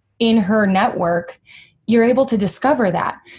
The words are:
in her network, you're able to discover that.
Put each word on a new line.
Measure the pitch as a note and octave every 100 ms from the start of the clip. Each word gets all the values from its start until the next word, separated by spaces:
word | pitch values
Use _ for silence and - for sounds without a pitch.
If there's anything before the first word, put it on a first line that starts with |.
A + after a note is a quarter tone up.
| _ -
in | A3+ A3+
her | F#3 A3 G3+
network, | F#3+ G3+ - F3 E3+ E3+ - _ - - _ -
you're | A#3
able | A#3 B3+ C4
to | A3+
discover | F#3+ - B3+ C#4+ G3+
that. | E3 - - -